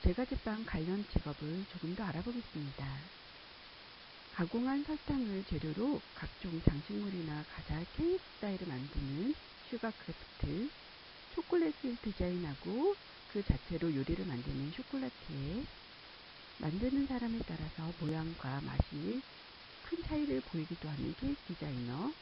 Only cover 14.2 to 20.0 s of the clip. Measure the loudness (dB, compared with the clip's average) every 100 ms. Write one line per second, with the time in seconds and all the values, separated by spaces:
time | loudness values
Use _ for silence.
14.2 | 2 0 0 0 -2 -4 -4 -2 -2 -6
15.2 | -6 -2 0 -2 -4 -8 -16 -18 -16 -16
16.2 | -16 -16 -16 -2 0 4 4 4 4 2
17.2 | 0 0 -2 -2 -4 -2 -4 0 0 2
18.2 | 0 -2 -2 -2 -2 0 0 2 0 0
19.2 | -4 -14 -16 -16 -16 -14 -4 -2